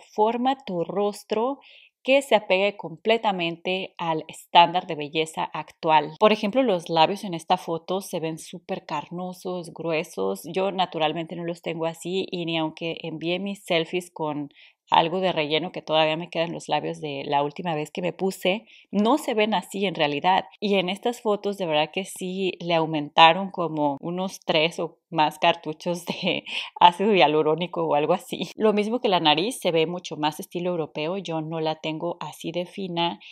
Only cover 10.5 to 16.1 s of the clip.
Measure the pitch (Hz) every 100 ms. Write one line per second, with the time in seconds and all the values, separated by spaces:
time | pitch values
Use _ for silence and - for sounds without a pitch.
10.5 | 180 190 185 175 165 156 160 165 175 170
11.5 | 175 - 165 160 165 170 190 - 180 165
12.5 | 165 156 156 165 160 165 156 165 180 202
13.5 | 196 - 170 165 180 175 - 151 147 143
14.5 | _ - _ - - 165 180 185 160 147
15.5 | 156 175 - - 156 156